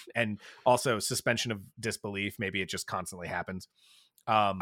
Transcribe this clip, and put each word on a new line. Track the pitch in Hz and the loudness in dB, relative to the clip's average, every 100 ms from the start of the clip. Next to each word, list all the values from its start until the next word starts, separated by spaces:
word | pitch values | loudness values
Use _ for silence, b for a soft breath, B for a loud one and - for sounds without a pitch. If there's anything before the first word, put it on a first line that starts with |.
<laughs> | - | -6
And | 117 110 104 B B | -2 -2 -2 B B
also | 127 123 139 110 | 4 4 4 2
suspension | - 123 - 117 120 | 0 0 2 0 0
of | 104 98 - | -4 -8 -8
disbelief. | 110 - 104 98 101 - | -4 -4 -4 -4 -4 -2
Maybe | 98 98 | -2 -2
it | 92 | -2
just | 95 - | -4 -6
constantly | 98 90 90 85 | -6 -6 -8 -6
happens. | 90 90 92 - _ b b b b - | -4 -4 -8 -10 _ b b b b 2
Um, | 110 101 95 | 4 4 4